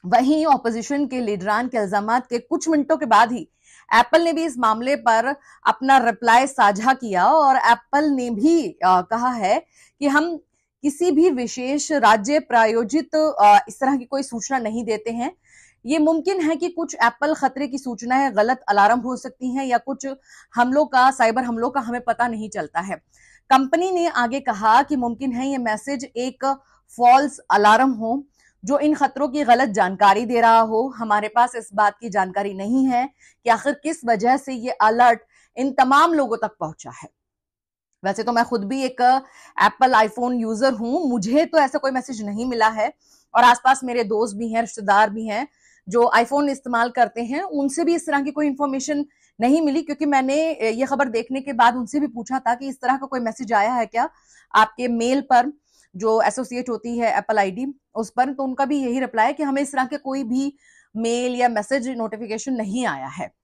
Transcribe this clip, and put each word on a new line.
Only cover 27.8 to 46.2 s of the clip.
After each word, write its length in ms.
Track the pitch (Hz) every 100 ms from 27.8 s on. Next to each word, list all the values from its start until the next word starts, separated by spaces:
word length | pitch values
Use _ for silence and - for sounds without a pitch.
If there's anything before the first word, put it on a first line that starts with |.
| 269
हो 320 | 226 226 262 277 _ _ _ 185
जो 140 | 285
इन 160 | 302 302
खतरों 340 | 269 269 285
की 140 | 277
गलत 260 | 254 240 269
जानकारी 560 | 202 185 190 202 196 233
दे 160 | 240
रहा 180 | 233 226
हो। 340 | 220 220 262 226
हमारे 300 | 226 208 214
पास 280 | 220 240 240
इस 140 | 208
बात 240 | 196 208 208
की 80 | 233
जानकारी 440 | 196 190 185 202
नहीं 320 | 190 196 262 262
है 240 | 247 269 _ _ _
कि 60 | 233
आखिर 240 | 226 277
किस 320 | 285 302 320 233
वजह 320 | 226 240 269
से 160 | 269
ये 160 | 262 240
अलर्ट 520 | - 214 233 247 226 _ _ _ -
इन 160 | 269
तमाम 400 | 269 262 277 330
लोगों 240 | 320 262 220
तक 180 | 214 _
पहुंचा 320 | 156 160 135
है। 180 | 117 - _ _ _ _ _ _ _ _ _
वैसे 200 | 190 196
तो 80 | 226
मैं 140 | 233 240
खुद 180 | 233
भी 200 | 196 262
एक 180 | 262 254 247 262 269 - - -
एप्पल 320 | 202 - 262
iPhone 400 | 233 220 220 240
यूजर 400 | 247 220 220 262
हूं, 360 | 233 233 285 311
मुझे 360 | 240 190 277 330
तो 120 | 320
ऐसा 200 | 269 285
कोई 140 | 269
मैसेज 300 | 262 247 226
नहीं 240 | 208 202 254
मिला 240 | 240 220
है 240 | 220 220 - _ _ _ 226
और 80 |
आसपास 400 | 233 240 262 269
मेरे 200 | 254 240
दोस्त 320 | 214 214 226 202
भी 180 | 226
हैं, 80 | 220
रिश्तेदार 480 | 226 - 202 202 220
भी 180 | 214 220
हैं 200 | 208 285 _ _ _ -
जो 220 | 226 240
iPhone 340 | 220